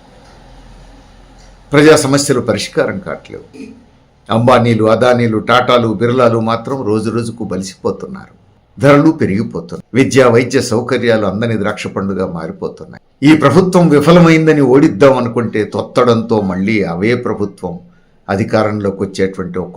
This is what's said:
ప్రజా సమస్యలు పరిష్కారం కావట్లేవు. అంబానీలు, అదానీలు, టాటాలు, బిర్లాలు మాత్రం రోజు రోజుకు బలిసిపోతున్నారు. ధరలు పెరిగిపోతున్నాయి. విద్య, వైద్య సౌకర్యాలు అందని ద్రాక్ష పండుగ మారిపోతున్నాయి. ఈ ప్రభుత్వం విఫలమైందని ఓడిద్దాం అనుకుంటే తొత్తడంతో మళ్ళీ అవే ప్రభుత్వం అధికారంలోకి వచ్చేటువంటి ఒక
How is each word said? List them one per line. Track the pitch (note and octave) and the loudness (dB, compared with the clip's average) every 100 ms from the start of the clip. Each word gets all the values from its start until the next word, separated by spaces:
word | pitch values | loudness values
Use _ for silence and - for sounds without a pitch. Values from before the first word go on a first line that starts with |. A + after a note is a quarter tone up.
| - - - - - - B2+ - - - - - - - - - - | -20 -20 -20 -20 -20 -20 -20 -20 -20 -20 -20 -20 -20 -20 -20 -20 0
ప్రజా | D3 D3+ D3 | 4 6 6
సమస్యలు | C3 C#3 C#3+ F#2+ - | 4 0 0 -2 -2
పరిష్కారం | G2+ - D#3 A#2+ G2 E2 | -4 -4 -4 -4 -6 -10
కావట్లేవు. | C#2 - - - - - - _ _ _ _ - A2+ | -12 -14 -20 -20 -20 -20 -20 _ _ _ _ -6 -2
అంబానీలు, | B2 A#2+ A#2+ A2 A2 | 2 2 2 0 2
అదానీలు, | A2 B2 A#2+ A#2+ G#2+ G2+ | 2 2 2 0 -2 0
టాటాలు, | B2 A#2+ B2 A2+ G#2 | 0 2 0 0 -2
బిర్లాలు | A#2 B2+ A#2 A2+ A2+ | -2 2 0 0 -2
మాత్రం | A2+ A#2 C3+ G#2 | -4 -6 -8 -2
రోజు | A2 A2 A2+ | -2 -2 -6
రోజుకు | A#2 - G2+ | -6 -10 -10
బలిసిపోతున్నారు. | F#2 G2 - A2 - - F#2+ - _ _ _ _ - | -8 -10 -8 -8 -8 -12 -16 -20 _ _ _ _ -2
ధరలు | C#3 C#3+ C#3+ D#3 | 4 4 4 0
పెరిగిపోతున్నాయి. | G2 G2 A#2 E2+ - E2+ - A2 | -2 -2 -4 -8 -12 -16 -6 -2
విద్య, | A#2 C3+ B2+ | 2 4 4
వైద్య | A#2 C3 C3 - | 2 2 -2 -2
సౌకర్యాలు | A2 A#2+ B2+ A#2 A2 G2+ | -4 -2 -2 0 0 -2
అందని | G2 A#2 A2 | -4 -4 -2
ద్రాక్ష | G2+ G#2 G2 G2 | -4 -6 -8 -6
పండుగ | G2 F#2+ F#2 E2+ | -6 -4 -6 -6
మారిపోతున్నాయి. | D#2+ F#2+ D#2+ - - - _ _ C#3 | -10 -10 -12 -12 -20 -20 _ _ 4
ఈ | D#3 | 4
ప్రభుత్వం | C#3 D#3 F#3 F3+ E3 | 4 2 4 2 4
విఫలమైందని | C#3+ D#3 F3 E3 D#3+ D#3 D3+ C3 | 4 6 6 6 4 4 2 4
ఓడిద్దాం | C3+ D#3+ G2 C#3 B2+ | 4 4 4 4 4
అనుకుంటే | A#2+ A#2 G#2+ A2 G2+ | -2 -4 -2 -4 -4
తొత్తడంతో | - - C3+ A#2+ A2+ G2 A2 G2 | -4 -4 0 2 0 0 -2 -2
మళ్ళీ | F#2 G2 G#2+ F2 | -2 -2 -2 -2
అవే | E2+ G#2+ A#2+ G#2 | -2 -2 -2 -4
ప్రభుత్వం | G2 G2+ - F2+ F2 - _ _ _ - | -6 -8 -8 -12 -12 -18 _ _ _ -6
అధికారంలోకి | G2 A2+ A2 G#2+ G#2 G2+ F#2+ G2 | -4 -2 0 -2 -2 -4 -4 -8
వచ్చేటువంటి | - F#2+ - F2 F#2 | -4 -6 -4 -10 -8
ఒక | F2 | -6